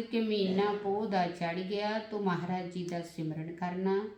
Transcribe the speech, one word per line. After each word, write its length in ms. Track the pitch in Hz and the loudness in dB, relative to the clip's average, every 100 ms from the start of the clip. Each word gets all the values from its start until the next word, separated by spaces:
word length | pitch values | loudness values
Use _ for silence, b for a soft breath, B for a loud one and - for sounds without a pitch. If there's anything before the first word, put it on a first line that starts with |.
| 226 | 2
ਕਿ 100 | 233 | 2
ਮਹੀਨਾ 580 | 220 214 190 185 208 202 | 2 4 4 4 4 2
ਪੋਹ 240 | 196 202 214 | 0 0 2
ਦਾ 200 | 190 175 | 2 2
ਚੜ੍ਹ 320 | 175 170 170 | 0 -2 -2
ਗਿਆ, 400 | 190 202 208 220 | -2 0 0 0
ਤੂੰ 260 | 214 208 | -2 -2
ਮਹਾਰਾਜ 480 | 196 165 175 185 175 | 0 0 0 -2 -2
ਜੀ 120 | 180 | -4
ਦਾ 180 | 170 170 | -4 -4
ਸਿਮਰਨ 520 | 165 - 156 156 160 | -6 -6 -4 -4 -6
ਕਰਨਾ, 540 | 175 180 180 190 196 214 | -4 -4 0 2 2 0